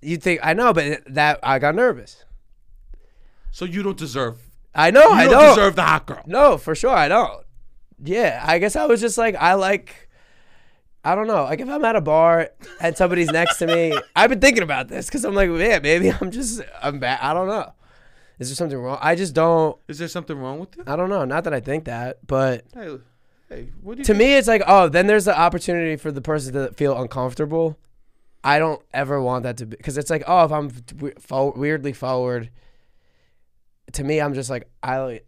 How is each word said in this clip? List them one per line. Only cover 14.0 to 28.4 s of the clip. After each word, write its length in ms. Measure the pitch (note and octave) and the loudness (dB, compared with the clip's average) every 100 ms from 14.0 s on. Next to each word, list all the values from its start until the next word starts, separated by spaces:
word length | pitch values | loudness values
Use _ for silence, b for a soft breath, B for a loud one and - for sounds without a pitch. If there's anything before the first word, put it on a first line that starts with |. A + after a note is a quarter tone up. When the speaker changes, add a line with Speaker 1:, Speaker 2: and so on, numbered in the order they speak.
| - | -4
Speaker 2:
<laughs> 80 | - | 2
Speaker 1:
I've 140 | A3 | 2
been 100 | A#3+ | 4
thinking 240 | C4+ A#3 | 2 2
about 240 | E3+ C3+ B2+ | -2 -6 -6
this 200 | - - | -10 -8
'cause 160 | D4+ A3+ | -6 -4
I'm 80 | |
like, 160 | G3 F#3+ | 0 0
"Man, 320 | E3 G3+ G3+ | 0 0 0
maybe 280 | C#3+ E3 F#3 | 0 2 0
I'm 180 | - F#3+ | -2 -6
just, 320 | A3+ B3+ A3+ - - | -8 -8 -8 -14 -10
I'm 160 | C3+ C#3+ | -8 -6
bad." 200 | B2+ C3 | -6 -4
I 120 | C3 | -4
don't 140 | E3 F#3 | -4 -4
know. 260 | G#3+ D3+ _ b b b b b b | -6 -8 _ b b b b b b
Is 120 | B2+ | -12
there 60 | C3+ | -8
something 220 | E3+ C3+ | -6 -6
wrong? 220 | B2 C#3 | -8 -4
I 140 | D3+ E3+ | -2 -2
just 180 | F#3+ | -2
don't 440 | C#3+ E3 E3+ D#3 - _ | 0 2 2 0 -4 _
Speaker 2:
Is 100 | D3 | -12
there 100 | E3+ | -10
something 300 | F3+ D#3+ D3 | -10 -10 -12
wrong 220 | C3 C#3+ | -10 -12
with 180 | F#3 - | -16 -18
you? 60 | F4 | -10
Speaker 1:
I 100 | D3+ | -6
don't 140 | F3+ | -4
know. 160 | G3 C3+ | -4 -4
Not 200 | C#3+ E3+ | -4 -4
that 80 | |
I 60 | C#3+ | -6
think 240 | A#2 D3 D#3 | -6 -8 -8
that, 400 | A#2 B2 - - | -10 -10 -12 -6
but 400 | C3 C3 A#2+ - | -2 -2 -2 -10
Speaker 2:
Hey, 240 | B3+ G3 C3 _ _ _ _ _ | -18 -16 -16 _ _ _ _ _
hey, 200 | - A#2+ - | -18 -16 -16
what 140 | F#3 A#3+ | -16 -8
do 40 | |
you 40 | C4+ | 0
Speaker 1:
to 80 | |
Speaker 2:
think? 60 | G3+ | 4
Speaker 1:
me, 160 | B3 C#4 | 6 6
it's 120 | A3 | 4
like, 140 | A3 E3 | 2 6
oh, 200 | G3 F3 | 6 6
then 200 | D3+ F#3+ | 4 4
there's 180 | G#3+ F#3+ | 2 2
the 120 | D#3+ | 2
opportunity 580 | E3+ F3 - F3 E3 D3+ | 2 0 -4 -4 -2 -6
for 160 | D#3 | -8
the 100 | C#3 | -10
person 320 | B2+ D3+ C3+ | -4 -4 -4
to 180 | C3 C3+ | -6 -8
feel 280 | - C#3+ B2+ | -4 -2 -2
uncomfortable. 760 | B2 C3+ B2+ B2 D3+ D#3+ E3 D3+ _ _ _ _ _ _ | -6 -6 -8 -6 -6 -2 -4 -6 _ _ _ _ _ _